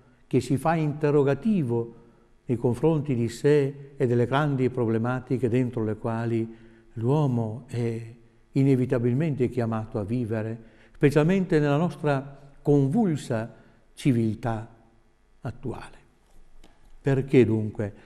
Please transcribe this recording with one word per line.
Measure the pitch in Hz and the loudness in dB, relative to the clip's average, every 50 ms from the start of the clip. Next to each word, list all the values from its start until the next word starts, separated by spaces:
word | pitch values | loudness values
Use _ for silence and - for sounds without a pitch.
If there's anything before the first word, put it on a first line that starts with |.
| _ _ _ _ _ | _ _ _ _ _
che | - - 127 | 0 0 0
si | 123 - 135 131 | 2 2 -2 0
fa | - 160 170 | 0 0 0
interrogativo | 165 156 147 139 151 151 147 147 147 135 139 139 - - 220 208 180 139 117 120 117 117 - - - - - _ _ _ _ _ _ _ | 0 0 -2 -2 -2 0 2 4 4 4 2 0 0 0 0 0 0 0 0 -2 -2 -4 -6 -10 -20 -20 -20 _ _ _ _ _ _ _
nei | - 120 113 | -4 -2 0
confronti | - 123 113 - 156 160 160 147 135 147 127 | 0 0 0 2 2 2 2 2 0 -2 -2
di | 117 117 110 | -2 -2 -4
sé | - - - 143 151 147 139 135 139 - - - - | -2 0 2 4 4 4 2 0 -4 -8 -16 -12 -4
e | - 135 | -2 0
delle | 117 120 120 120 | 2 4 2 2
grandi | 117 135 143 156 143 139 127 127 120 | 2 2 0 2 2 0 0 0 0
problematiche | - 127 117 110 113 110 117 123 127 127 - - 135 113 127 110 | 0 0 0 0 0 0 0 -2 -4 -4 -4 -4 -2 0 0 0
dentro | 117 131 127 117 - 117 107 | 2 0 0 0 -2 -4 -2
le | 107 107 | -4 -4
quali | - - 117 113 113 117 113 117 113 113 113 - - - - - - _ - | -4 -4 -4 -4 -2 -2 -2 -2 -2 -2 -4 -8 -18 -20 -20 -20 -20 _ -14
l'uomo | - 113 113 127 143 156 147 131 120 117 113 107 107 - - - | -8 -4 0 0 2 2 2 0 0 -2 -2 -4 -6 -10 -12 -8
è | 117 120 120 117 113 113 113 113 117 - - - _ _ _ _ | -6 -4 -4 -4 -4 -6 -10 -14 -18 -20 -20 -20 _ _ _ _
inevitabilmente | - 139 135 139 135 123 127 127 135 120 117 123 120 143 170 156 131 120 123 113 | 0 2 4 4 4 4 2 0 0 0 0 0 0 0 0 -2 0 0 -2 -2
chiamato | - 123 113 113 110 110 110 - - 110 | 0 -2 -2 -2 -2 -4 -6 -6 -6 -6
a | 98 | -4
vivere, | 98 120 123 120 101 113 110 107 110 113 - - - - - - - | -4 -4 -4 -4 -4 -4 -4 -4 -6 -8 -10 -14 -20 -20 -20 -20 -14
specialmente | - - 151 139 143 151 151 170 190 196 180 180 165 151 | -4 2 2 4 4 4 2 4 2 0 0 2 2 2
nella | 147 143 143 147 | 2 2 2 0
nostra | 180 170 175 - 151 147 139 131 135 - - - - - - - | 0 -2 -4 -2 -2 -2 -2 -2 -4 -8 -16 -20 -20 -20 -16 -6
convulsa | - 151 143 143 135 131 170 240 220 175 151 123 - - 117 110 117 113 - - - - _ _ _ _ - | 0 2 4 4 4 2 2 0 0 0 0 -2 -4 -4 -4 -4 -4 -6 -12 -20 -20 -20 _ _ _ _ -10
civiltà | - - 143 120 117 113 110 104 - - 117 113 107 113 - - - _ _ _ _ _ _ _ _ _ _ _ _ | -2 0 2 2 2 2 0 -2 -4 -4 -6 -4 -6 -8 -12 -18 -20 _ _ _ _ _ _ _ _ _ _ _ _
attuale? | - 123 - - - 117 - - - - - - _ _ _ _ _ _ - - - - - - - - - _ - - - - | -12 -12 -12 -10 -10 -12 -12 -12 -14 -18 -20 -20 _ _ _ _ _ _ -20 -20 -20 -20 -20 -20 -20 -20 -20 _ -20 -20 -14 -6
Perché | - 143 135 135 135 - - 127 113 | -2 0 0 0 0 4 6 6 6
dunque | 104 110 110 107 104 - - 104 98 - - - | 6 4 -2 -2 -6 -6 -6 -8 -8 -8 -12 -20